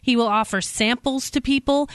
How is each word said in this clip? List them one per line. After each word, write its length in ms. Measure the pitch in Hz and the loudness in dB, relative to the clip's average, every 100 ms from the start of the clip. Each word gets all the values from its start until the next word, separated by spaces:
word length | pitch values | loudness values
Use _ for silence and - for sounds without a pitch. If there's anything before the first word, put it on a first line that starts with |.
he 140 | - | 0
will 140 | 240 226 | 2 2
offer 320 | 208 220 196 | 0 0 -2
samples 680 | - - 220 247 277 262 - | -4 -2 0 0 -2 -2 -2
to 80 | 285 | -2
people 500 | 262 277 269 277 285 | 0 0 2 0 0